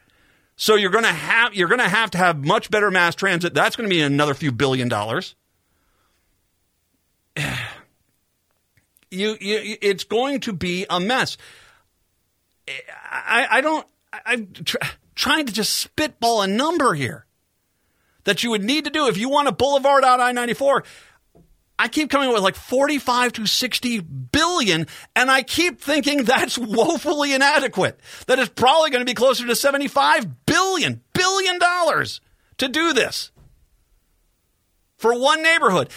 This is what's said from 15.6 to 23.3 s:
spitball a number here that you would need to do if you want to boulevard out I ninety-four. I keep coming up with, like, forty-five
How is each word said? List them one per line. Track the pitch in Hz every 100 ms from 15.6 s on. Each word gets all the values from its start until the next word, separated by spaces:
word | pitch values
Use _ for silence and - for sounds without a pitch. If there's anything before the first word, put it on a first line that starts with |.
| 190 -
spitball | - - 302 - 233 233
a | 190
number | 208 302 349 262
here | 160 123 78 - _ _ _ _ _ _ _ _ _
that | - -
you | 240
would | 214
need | 202 302
to | 294
do | 311 277
if | 185
you | 247
want | 285 285
to |
boulevard | 190 269 277 269 277
out | 262 254
I | 247
ninety-four. | 247 240 - 277 247 - - - _ _ _ _ _ _ -
I | 233
keep | 294 302
coming | 277 262
up |
with, | 226
like, | 190
forty-five | - - 247 277 285 - 247 247